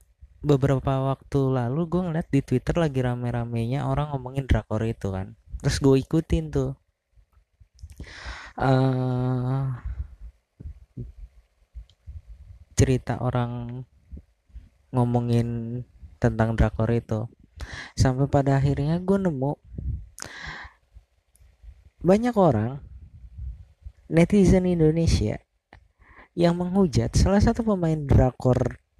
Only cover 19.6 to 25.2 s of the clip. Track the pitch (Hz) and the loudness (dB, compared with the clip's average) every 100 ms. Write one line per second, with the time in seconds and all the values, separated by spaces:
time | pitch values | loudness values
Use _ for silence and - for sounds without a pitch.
19.6 | - - - - - - - - - - | -10 -10 -8 -8 -10 -12 -12 -12 -16 -16
20.6 | - _ _ - _ _ _ _ _ _ | -18 _ _ -20 _ _ _ _ _ _
21.6 | - - - _ 165 208 240 226 175 110 | -20 -20 -20 _ 2 4 2 4 4 4
22.6 | 113 139 - - - - - - - - | -2 -6 -14 -20 -20 -20 -20 -14 -12 -14
23.6 | - _ - - - 160 170 208 175 185 | -18 _ -20 -20 0 2 4 6 6 6
24.6 | 180 175 156 165 165 - | 4 4 4 4 2 2